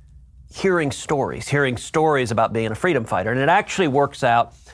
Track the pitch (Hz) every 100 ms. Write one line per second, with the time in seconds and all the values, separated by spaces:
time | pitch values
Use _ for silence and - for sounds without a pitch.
0 | - - - - - - 190 175 143 -
1 | - 143 101 64 - 143 135 120 - 156
2 | 156 139 117 113 110 113 110 110 180 139
3 | 113 92 104 127 143 196 208 - 160 139
4 | 139 - 123 117 - - -